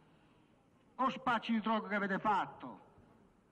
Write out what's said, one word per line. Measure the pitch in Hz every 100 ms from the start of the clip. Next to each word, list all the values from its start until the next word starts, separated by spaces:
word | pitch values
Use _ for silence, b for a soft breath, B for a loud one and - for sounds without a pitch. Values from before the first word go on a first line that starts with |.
| - - - - - _ _ - _ -
lo | 254
spaccio | - 254 233 -
di | 226
droga | 214 220 190
che | 208
avete | 196 185
fatto, | 214 185 143 - 131 104 - - - - - _ _